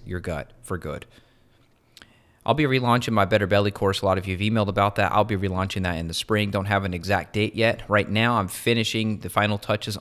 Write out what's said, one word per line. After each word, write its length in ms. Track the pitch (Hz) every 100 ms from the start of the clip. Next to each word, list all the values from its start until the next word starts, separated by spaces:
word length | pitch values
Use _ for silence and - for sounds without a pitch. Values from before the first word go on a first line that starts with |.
| -
your 160 | 90
gut 280 | 90 78 - -
for 160 | - 90
good. 280 | 78 71 - - _ _ _ _ _ _ _ - - _ _ _ -
I'll 80 |
be 100 | 135
relaunching 480 | 147 131 123 123 120
my 140 | 110 95
Better 220 | 107 98
Belly 220 | 101 101
course. 300 | - 98 95
A 60 | 98
lot 120 | 95
of 80 | 95
you 80 |
have 60 | 92
emailed 300 | 104 113 101
about 260 | 101 101 104
that. 160 | 101
I'll 140 | 104 107
be 100 | 98
relaunching 480 | 98 92 92 101
that 140 | 92 82
in 100 | 82
the 60 |
spring. 380 | 82 - 107 104
Don't 160 | 101 98
have 180 | 101 95
an 80 |
exact 400 | 87 87 98 -
date 200 | 107 107
yet. 300 | 110 113 - -
Right 200 | 104 -
now, 280 | 104 117 117
I'm 100 | 92
finishing 720 | - - 117 110 113 110 104
the 100 | 95
final 280 | - 104 101
touches 400 | - 107 - 101